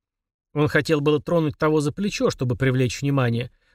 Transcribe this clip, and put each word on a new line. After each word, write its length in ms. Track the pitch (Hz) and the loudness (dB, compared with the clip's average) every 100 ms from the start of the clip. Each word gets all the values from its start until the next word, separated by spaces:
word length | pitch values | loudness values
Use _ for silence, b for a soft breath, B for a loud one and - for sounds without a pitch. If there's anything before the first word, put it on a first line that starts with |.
| _ _ _ _ _ | _ _ _ _ _
Он 140 | 147 151 | -2 0
хотел 320 | 156 143 151 | 2 2 2
было 220 | 147 151 | 2 0
тронуть 360 | - 170 156 - | 2 0 0 0
того 220 | 156 156 | 0 2
за 140 | 147 | 0
плечо, 360 | - 202 - 240 | -2 -4 -2 -2
чтобы 280 | - 123 107 | -2 -4 0
привлечь 440 | 131 127 127 - | 0 2 0 -2
внимание, 500 | 143 139 120 117 127 _ _ | -2 0 0 -2 -6 _ _